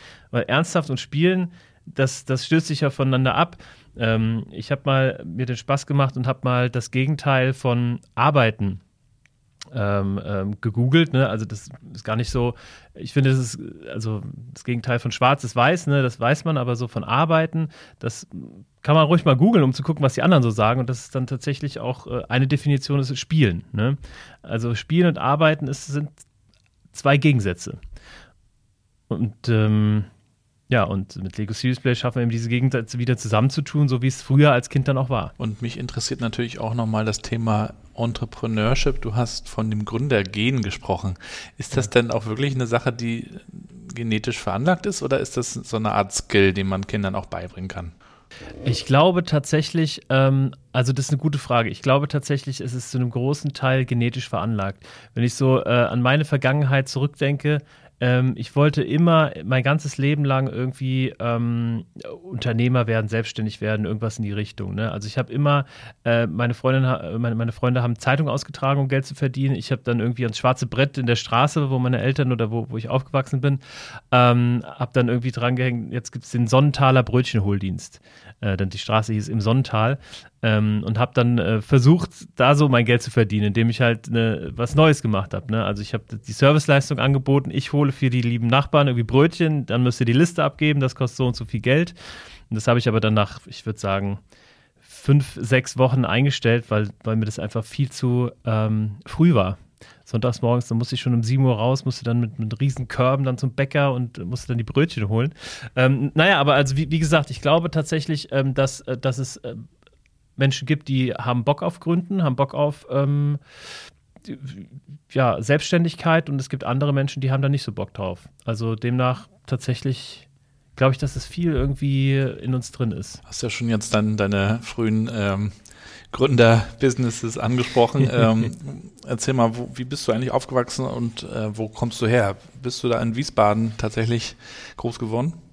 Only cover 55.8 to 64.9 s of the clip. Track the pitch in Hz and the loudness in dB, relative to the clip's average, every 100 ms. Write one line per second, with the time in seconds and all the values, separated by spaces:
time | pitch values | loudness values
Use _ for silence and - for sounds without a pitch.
55.8 | 117 123 127 147 151 139 131 147 135 135 | 2 2 2 2 2 0 2 2 2 0
56.8 | 135 135 143 - 139 143 147 151 - - | 0 -2 -4 -2 -2 0 0 -2 -4 -20
57.8 | - - 127 127 127 - 113 143 147 147 | -18 -2 2 2 2 -2 -2 2 2 2
58.8 | - 151 170 160 151 - 90 131 131 151 | 0 2 4 4 2 -2 -2 0 2 0
59.8 | 147 - 139 151 143 131 135 117 127 - | -2 -2 0 0 0 0 -2 -4 -6 -4
60.8 | 131 131 131 - 117 117 117 117 117 117 | -4 -2 -2 -4 -4 -2 -2 -2 -2 -4
61.8 | - - - 76 180 117 120 113 123 127 | -8 -16 -16 -16 -10 -6 -2 0 2 2
62.8 | 113 113 104 113 110 - 110 - 107 107 | 2 0 0 -4 -4 -6 -6 -4 -4 -2
63.8 | 98 107 110 113 104 101 107 - 95 98 | -2 -4 -6 -6 -6 -6 -8 -8 -8 -6
64.8 | 113 | -6